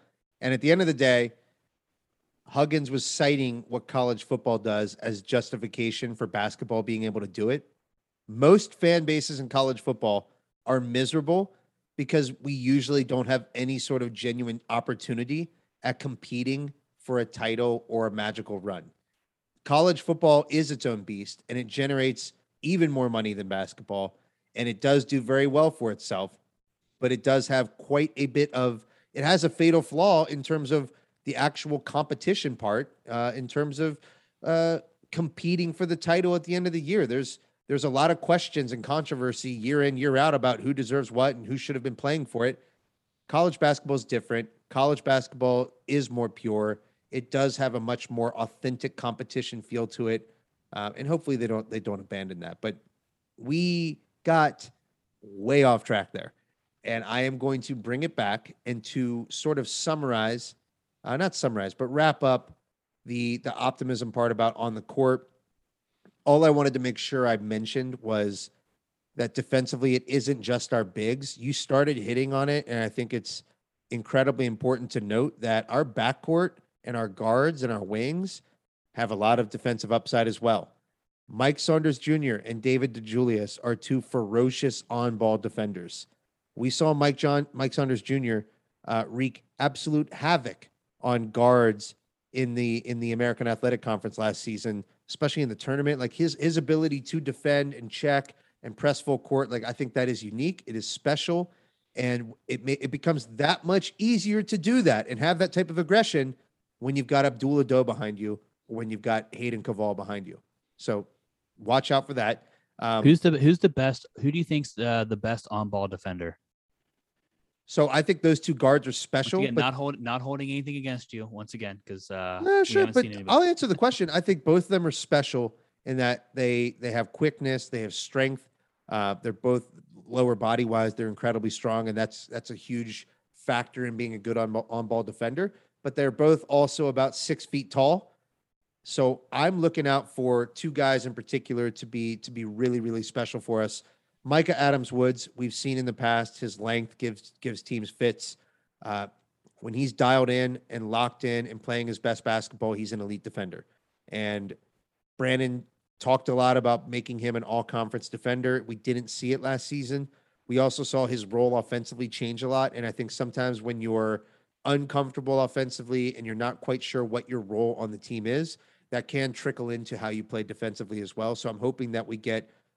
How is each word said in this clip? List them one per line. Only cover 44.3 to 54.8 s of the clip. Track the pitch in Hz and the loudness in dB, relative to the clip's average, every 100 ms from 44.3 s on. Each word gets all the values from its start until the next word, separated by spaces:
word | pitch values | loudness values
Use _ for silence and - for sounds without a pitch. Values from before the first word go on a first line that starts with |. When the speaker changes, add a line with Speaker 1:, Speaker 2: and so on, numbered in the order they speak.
| 117 113 _ - | -4 -4 _ -6
Speaker 1:
College | 131 143 139 | 2 2 2
basketball | 139 131 - 127 127 123 127 _ - | 2 0 0 0 2 2 0 _ -2
is | 143 131 | 0 0
more | 120 117 | -2 -4
pure. | - 113 107 107 107 _ _ _ | -4 -2 0 -2 -4 _ _ _
It | 131 120 | -8 -2
does | 135 139 139 | 0 0 2
have | 131 | -2
a | 117 | -2
much | 113 120 - | -4 -4 -4
more | 117 117 113 | -2 -2 -2
authentic | 117 _ 131 120 - - | -6 _ -6 -4 -8 -6
competition | 120 110 120 131 - 117 | -6 -6 -6 -6 -6 -10
feel | - 117 113 | -8 -4 -4
to | - 113 | -4 -2
it. | 113 - _ _ _ - | -2 -6 _ _ _ -14
Uh, | 104 104 - | -8 -8 -6
and | 139 | -2
hopefully | 165 147 127 | -2 0 -2
they | 113 | 0
don't, | 110 110 | -2 -4
they | 110 | -8
don't | 107 101 | -6 -8
abandon | 95 98 95 87 | -8 -10 -8 -10
that. | 85 87 | -12 -8
But | 107 90 _ _ _ _ _ - | -8 -8 _ _ _ _ _ -12
we | 123 165 180 170 160 - _ _ | -4 0 0 0 -4 -6 _ _
got | - 160 151 - - _ | 4 6 4 0 -18 _